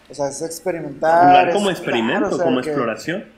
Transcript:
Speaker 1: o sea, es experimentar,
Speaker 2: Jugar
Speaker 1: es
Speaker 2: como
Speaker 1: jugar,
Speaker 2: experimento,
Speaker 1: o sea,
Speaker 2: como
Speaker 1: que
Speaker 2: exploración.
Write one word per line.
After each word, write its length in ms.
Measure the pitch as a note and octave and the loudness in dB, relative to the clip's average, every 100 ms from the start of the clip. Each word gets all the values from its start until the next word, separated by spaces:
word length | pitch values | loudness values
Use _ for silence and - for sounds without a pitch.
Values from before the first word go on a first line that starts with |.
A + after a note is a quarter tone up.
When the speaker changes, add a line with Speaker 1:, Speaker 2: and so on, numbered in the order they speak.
| - | -14
Speaker 1:
o 40 | |
sea, 140 | C3+ C#3 | -6 -6
es 140 | C3+ | -6
experimentar, 840 | D#3+ - F#3 E3+ D3 - D#3+ E3+ F3+ | -10 -8 -6 -6 -8 -2 2 4 6
Speaker 2:
Jugar 200 | F3+ F3 | 6 4
Speaker 1:
es 60 | |
Speaker 2:
como 100 | G3+ G3+ | 2 0
Speaker 1:
jugar, 100 | E3 | -2
Speaker 2:
experimento, 520 | - A#2+ A2+ F3 G3 | -2 -2 0 0 -2
Speaker 1:
o 40 | F3+ | 0
sea, 80 | |
Speaker 2:
como 160 | E3+ B2+ | 0 0
Speaker 1:
que 80 | D3+ | -2
Speaker 2:
exploración. 560 | C#3+ A#2 G#2+ D#3 G3 - | -2 -4 -4 -6 -8 -10